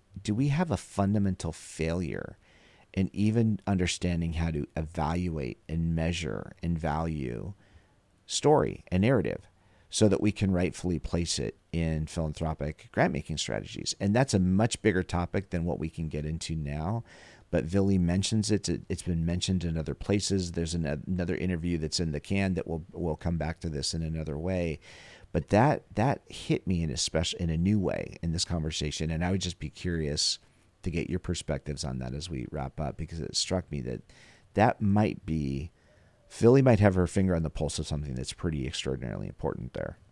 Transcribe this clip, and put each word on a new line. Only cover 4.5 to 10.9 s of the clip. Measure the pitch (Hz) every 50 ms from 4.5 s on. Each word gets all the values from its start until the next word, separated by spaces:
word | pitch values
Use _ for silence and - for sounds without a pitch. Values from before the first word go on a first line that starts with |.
to | 80 73 69 - -
evaluate | 80 80 78 - 80 76 76 85 90 90 87 80 76 67 58 - - _ -
and | 80 85 82 82 82
measure | 82 80 85 85 82 85 65 52 50 50 - - -
and | - 87 85 80
value | 80 76 73 78 82 82 80 73 65 62 58 55 - 98 98 _ _ _ - - _ _ _ _ _ _ _ _ _
story | - - - - 147 151 139 - 52 50 - - -
and | - 92
narrative | 101 120 139 104 76 53 50 50 - - _ _ _ _ _ _ _ -
so | - - 107 104
that | 95 -
we | - 104
can | - - 104 98
rightfully | 95 87 92 82 - - - 90